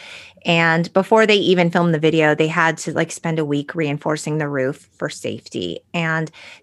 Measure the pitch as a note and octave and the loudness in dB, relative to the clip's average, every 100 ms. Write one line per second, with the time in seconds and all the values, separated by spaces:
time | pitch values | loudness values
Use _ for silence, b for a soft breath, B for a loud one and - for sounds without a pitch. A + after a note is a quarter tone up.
0 | B B B B - E3 E3 E3 E3 F#3+ | B B B B 0 2 4 2 2 0
1 | F#3+ A3 G#3+ G#3 D#3+ F3+ E3+ F3+ F3 D#3+ | 4 4 6 4 4 2 2 2 2 2
2 | D#3+ D#3+ D3+ D3+ D#3 E3 E3 D#3+ - D#3+ | 2 4 2 2 0 2 0 0 -4 -4
3 | E3 - E3+ D#3+ D3+ D3 C#3+ E3+ D3+ D3 | -4 -4 -6 -4 -2 -4 -4 -4 -4 -4
4 | D#3+ D#3 - D3+ D3 C#3+ C3 - - - | -4 -4 -4 -4 -4 -2 -2 -4 -12 -10
5 | D3+ - - G#2+ - A#2+ F2+ - _ F3 | -10 -8 -10 -10 -10 -8 -8 -10 _ -6
6 | E3 D#3+ D#3+ B B B | -2 -4 -6 B B B